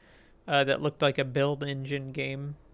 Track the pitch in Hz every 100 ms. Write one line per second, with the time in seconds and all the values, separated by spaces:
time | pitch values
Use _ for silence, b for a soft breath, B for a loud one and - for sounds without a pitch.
0 | b b b b - 143 139 - 147 -
1 | 143 131 135 139 143 143 143 139 135 143
2 | 135 131 135 135 143 147 -